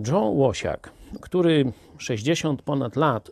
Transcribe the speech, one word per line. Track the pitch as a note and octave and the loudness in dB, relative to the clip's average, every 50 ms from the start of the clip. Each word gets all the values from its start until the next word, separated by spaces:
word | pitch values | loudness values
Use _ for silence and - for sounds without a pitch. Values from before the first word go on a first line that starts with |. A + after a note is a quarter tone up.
| G#2+ A#2+ | -2 0
Joe | D3+ G3+ G#3+ - | 0 0 2 2
Łosiak, | - D3+ C3+ B2 G2+ - - E2+ - - - - - - - - - - | 2 4 2 2 2 0 -2 -4 -4 -6 -8 -14 -20 -20 -18 -16 -16 -16
który | - - - F3+ F3 E3+ D#3+ D3+ C#3 B2+ A2 - - - - - | -10 -4 0 2 4 4 4 4 2 2 -2 -6 -12 -20 -18 -12
sześćdziesiąt | - - B2+ G#2 G#2+ D3 E3+ D#3+ - D#3 C#3+ C3 | -6 -6 -4 -2 -2 -2 -2 0 0 -2 -2 -4
ponad | - - D3 C#3 C3 A#2 - | -4 -4 -2 -2 -2 -2 0
lat | C3+ D#3+ D3+ B2 A2 - - | 2 2 2 2 0 -4 -8